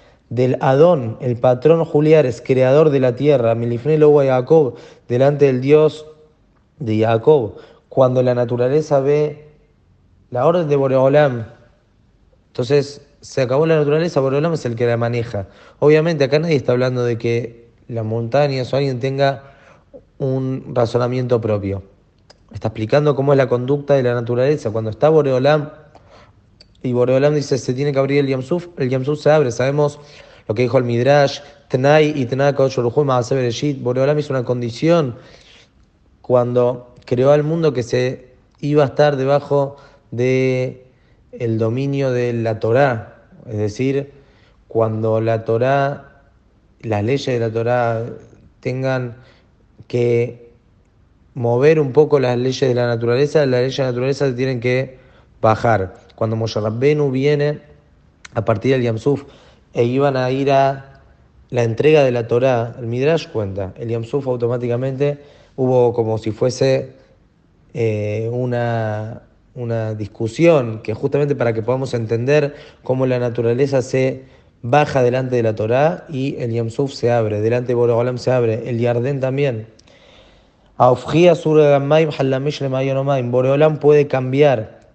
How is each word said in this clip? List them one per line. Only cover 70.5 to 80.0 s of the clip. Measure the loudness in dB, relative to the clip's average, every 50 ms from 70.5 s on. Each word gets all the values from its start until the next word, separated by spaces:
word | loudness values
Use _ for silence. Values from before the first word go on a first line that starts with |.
| 4 4 2 -2 -6 -8 -8
que | -8 -8
justamente | -6 -4 -2 -2 0 0 0 -2
para | 0 -2 -2 -2
que | -2 -2
podamos | -2 -2 -4 -4 -4 -6
entender | -6 -4 -4 -4 -2 0 0 2 2 0 0 -4 -10 -20 -20 -20 _ -6
cómo | -4 -2 0 0 0
la | 0 -2
naturaleza | -2 -4 -2 -2 0 0 0 0 0 0 0 0
se | -2 -2 -2 0 0 0 -2 -6 -10 -18 -20 -20 _ _ _ _
baja | -4 0 2 2 2 2 0 0
delante | 2 2 0 0 -2 -2 -2 0
de | 0
la | 0 -2
Torá | -2 -2 0 0 2 2 0 0 -4 -8 -10
y | -8 -6 -6 -6 -6 -6
el | -6 -6
Yam | -4 -4 -4 -4
Suf | -4 -4 -6 -6 -4
se | -4 -2 0
abre, | 0 0 0 -2 -2 -2
delante | -2 0 0 -2 -2 -2
de | 0
Boreolam | 0 2 2 2 0 0 -2 -4 -4
se | -2 -2
abre, | 0 0 0 0 -2 -4 -4 -6
el | -4 -2
Yardén | -2 -2 -2 -2 -2 -4 -4 -4
también. | -4 -4 -2 -2 -2 -2 -4 -6 -10 -14 -18 _ _ _ _ _